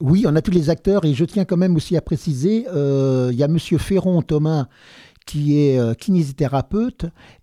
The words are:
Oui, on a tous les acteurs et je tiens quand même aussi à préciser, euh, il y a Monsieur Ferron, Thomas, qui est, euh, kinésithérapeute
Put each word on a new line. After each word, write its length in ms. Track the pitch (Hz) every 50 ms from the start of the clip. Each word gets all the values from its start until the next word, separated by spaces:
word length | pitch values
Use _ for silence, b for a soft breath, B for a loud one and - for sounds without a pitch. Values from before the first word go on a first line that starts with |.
Oui, 240 | - 131 170 190 247
on 80 | 147 147
a 80 | 160 156
tous 80 | -
les 180 | 175 175 147 151
acteurs 360 | 165 - - 196 196 202 165
et 100 | 151 139
je 100 | 120 175
tiens 200 | - - 208 185
quand 120 | - 190
même 200 | 170 185 185 175
aussi 200 | 156 - - 180
à 60 | 156 -
préciser, 640 | - 165 135 - 175 143 123 143 190 220 226 240 254 185
euh, 560 | 147 143 139 139 139 135 135 131 131 127 123 123
il 60 | 120
y 60 | 143
a 40 | 147
Monsieur 300 | 165 160 - - 180 147
Ferron, 420 | - - 196 185 - 185 180 170
Thomas, 460 | - - 156 147 156 160 160 147 131 B B B B B B B B B B B _
qui 320 | - - 147 147 147 147 147
est, 200 | 147 143 131 127
euh, 160 | 120 113 113
kinésithérapeute 1120 | - - - 185 175 156 139 135 - 147 127 135 135 131 - 190 208 233 254 - - - 165 B B B B B B